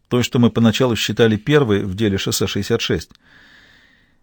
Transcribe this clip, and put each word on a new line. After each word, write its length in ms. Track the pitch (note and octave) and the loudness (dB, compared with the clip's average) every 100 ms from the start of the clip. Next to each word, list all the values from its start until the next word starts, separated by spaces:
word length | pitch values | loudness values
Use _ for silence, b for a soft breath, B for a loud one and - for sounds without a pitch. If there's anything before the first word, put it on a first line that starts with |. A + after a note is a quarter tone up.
| _ | _
той, 140 | B2 | -2
что 160 | A2+ B2+ | 0 2
мы 140 | A#2 | 2
поначалу 440 | A#2+ A#2 G#2 C3 A2 | 4 2 2 0 0
считали 400 | - G#2+ A2+ G#2+ | -4 2 2 2
первой 480 | C#3+ D3 B2 G2+ | 0 2 2 0
в 120 | G2+ F#2+ | -2 -2
деле 240 | A2 F#2+ | -2 -2
шоссе 260 | - - G#2 | -4 -4 -4
шестьдесят 360 | G2+ G2 A2+ | -4 -4 -4
шесть. 280 | - F#2+ - b b b b b b b b b b b | -2 -4 -6 b b b b b b b b b b b